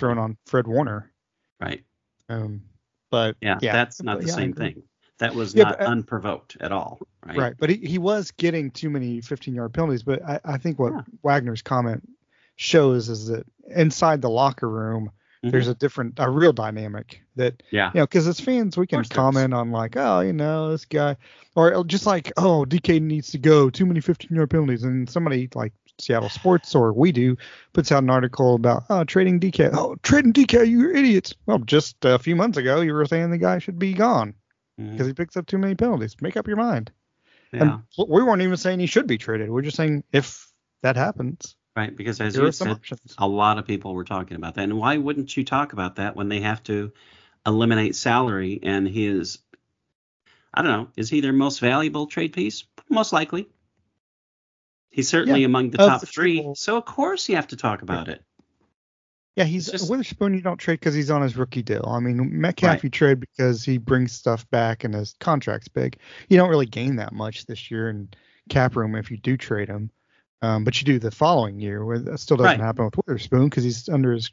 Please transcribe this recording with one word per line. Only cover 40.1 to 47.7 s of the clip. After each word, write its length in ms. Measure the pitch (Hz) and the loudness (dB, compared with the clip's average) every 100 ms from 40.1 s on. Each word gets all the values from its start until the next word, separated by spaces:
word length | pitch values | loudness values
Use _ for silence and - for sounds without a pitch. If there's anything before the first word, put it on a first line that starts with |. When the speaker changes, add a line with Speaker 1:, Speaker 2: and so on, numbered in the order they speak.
Speaker 1:
if 380 | 135 - - - _ _ _ | 0 0 -6 -20 _ _ _
that 140 | 127 123 | -2 0
happens, 600 | 156 - 127 170 - _ _ 113 | -2 -4 -8 -10 -16 _ _ -6
Speaker 2:
Right, 180 | 107 | -6
because 280 | - 104 101 | -6 -8 -4
as 100 | 107 | -2
Speaker 1:
there 100 | 131 | 2
Speaker 2:
you 60 | 156 | 2
Speaker 1:
are 40 | |
some 160 | 151 110 | 0 -4
Speaker 2:
said, 80 | 107 | -6
Speaker 1:
options. 380 | - 160 - - | -8 -16 -14 -4
Speaker 2:
a 100 | 101 | 0
lot 300 | 101 104 107 | 2 2 2
of 80 | 104 | -2
people 260 | 98 98 | -6 -6
were 120 | 90 | -8
talking 340 | 90 98 85 82 | -6 -8 -8 -10
about 160 | 82 | -10
that. 80 | - | -6
And 140 | 101 107 | -4 -2
why 180 | 120 151 | 0 0
wouldn't 400 | 139 143 135 - | -2 -4 -6 -6
you 80 | |
talk 300 | 131 135 143 | -2 -2 -4
about 220 | 104 90 - | -6 -8 -6
that 200 | 101 - | -6 -6
when 140 | 101 | -4
they 100 | 104 | -2
have 220 | 107 110 | -2 -4
to 260 | - 104 104 - _ _ _ _ | -4 -6 -6 -12 _ _ _ _
eliminate 500 | 110 110 117 | -2 2 2